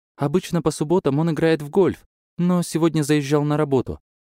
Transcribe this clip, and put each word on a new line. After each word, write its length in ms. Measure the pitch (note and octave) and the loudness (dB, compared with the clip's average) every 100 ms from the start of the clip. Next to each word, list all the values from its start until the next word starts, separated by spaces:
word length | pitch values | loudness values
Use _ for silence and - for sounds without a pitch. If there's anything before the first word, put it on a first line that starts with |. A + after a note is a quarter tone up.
| _ - | _ -6
«Обычно 440 | C#3+ E3+ - E3+ | -2 -2 -2 -2
по 120 | D#3 | -2
субботам 480 | - D3+ F3+ D3 C#3 | -2 0 0 2 0
он 100 | E3+ | 0
играет 320 | D3 D#3+ D#3+ | 0 0 0
в 80 | D3 | 0
гольф, 340 | G3 E3+ G2 _ _ _ - | 2 2 0 _ _ _ -4
но 260 | F3 F3+ | 0 0
сегодня 400 | E3 E3 E3 D#3 | 0 0 0 0
заезжал 420 | C#3 D3+ C3+ D3 | 2 0 2 0
на 120 | D3 D3 | 0 0
работу. 440 | D3+ C3+ - D#2+ _ _ | 0 0 -2 -8 _ _